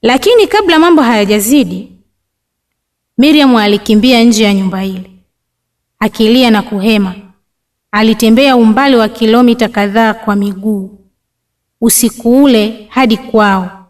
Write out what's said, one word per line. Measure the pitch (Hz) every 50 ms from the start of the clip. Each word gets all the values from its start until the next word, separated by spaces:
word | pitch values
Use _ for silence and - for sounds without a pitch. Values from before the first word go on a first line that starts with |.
| -
Lakini | 226 247 262 - 392 480 466 415
kabla | - - 415 415 359 339 311
mambo | 320 349 349 311 277
hayajazidi, | 233 240 214 208 196 208 208 202 220 269 294 247 170 180 185 208 - - _ _ _ _ _ _ _ _ _ _ _ _ _ _ _ _ _ _ _ _ _ _ _ _ -
Miriam | 247 294 320 302 285 269 247
alikimbia | 226 208 208 208 208 208 - 220 214 202 254 254 233 226
nje | 240 226 208 220
ya | 208 202
nyumba | 196 190 190 185 190 190
ile, | 196 190 185 185 - - _ _ _ _ _ _ _ _ _ _ _ _ _ _ _ _ _
akilia | 214 220 - - 226 214 233 254 262 240
na | 220 208 196
kuhema. | - - 202 190 220 220 208 202 190 180 190 - - _ _ _ _ _ _ _ _ _ _ _ _ -
Alitembea | 208 220 220 220 220 233 220 226 240 277 277 262
umbali | 247 233 220 214 220 269 277 262
wa | 233 220 214
kilomita | 226 - 233 220 220 240 247 240 233 240 233 208
kadhaa | 233 214 202 208 196 226 226 220 214
kwa | 220 - - 202
miguu | 202 202 202 196 185 196 220 214 202 190 196 214 196 _ _ _ _ _ _ _ _ _ _ _ _ _ _ _ _
usiku | - 233 - - - 233 - - 233 233 240 269 285
ule | 285 247 220 208 220 226 - - -
hadi | - 254 269 240 226
kwao. | - - - - 220 208 202 196 190 185 180 - - - _